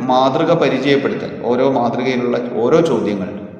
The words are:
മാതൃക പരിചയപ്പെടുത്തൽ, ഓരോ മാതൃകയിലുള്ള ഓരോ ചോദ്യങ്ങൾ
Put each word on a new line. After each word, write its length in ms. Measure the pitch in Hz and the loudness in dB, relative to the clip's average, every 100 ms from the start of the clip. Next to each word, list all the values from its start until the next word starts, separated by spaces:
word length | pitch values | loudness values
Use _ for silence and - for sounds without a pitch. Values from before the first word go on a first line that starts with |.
| 127 | 0
മാതൃക 460 | 127 135 147 165 | 2 2 2 2
പരിചയപ്പെടുത്തൽ, 800 | 165 143 131 139 139 113 101 - - | 2 2 0 2 2 0 -4 -8 -6
ഓരോ 220 | 113 123 135 | -2 0 2
മാതൃകയിലുള്ള 680 | 131 120 117 123 123 120 120 - 110 | 2 0 0 -2 -2 0 -2 -4 -2
ഓരോ 240 | 120 165 | 2 4
ചോദ്യങ്ങൾ 480 | - 113 98 98 92 - - - | 2 0 -2 -4 -6 -10 -12 -16